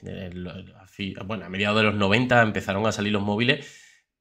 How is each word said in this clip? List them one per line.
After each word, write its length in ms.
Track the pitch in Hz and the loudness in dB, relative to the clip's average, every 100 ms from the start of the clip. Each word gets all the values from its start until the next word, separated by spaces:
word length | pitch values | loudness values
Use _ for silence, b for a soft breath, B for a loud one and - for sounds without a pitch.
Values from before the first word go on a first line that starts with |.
eh, 260 | 95 92 92 | -14 -12 -12
lo, 180 | 90 87 | -10 -12
a 360 | 95 92 92 95 | -12 -18 -20 -18
fi-, 280 | - 98 - | -10 -8 -8
bueno, 200 | 95 107 87 | -8 -8 -6
a 20 | |
mediados 300 | 95 104 107 | -2 2 4
de 60 | |
los 100 | 107 104 | 4 4
noventa 460 | 98 110 127 120 | 2 4 4 4
empezaron 440 | 110 - 101 98 110 | 4 0 -2 -2 0
a 60 | |
salir 200 | 104 104 | -2 -2
los 100 | 104 | -2
móviles, 440 | 101 104 120 147 B B B B B _ | 0 0 0 0 B B B B B _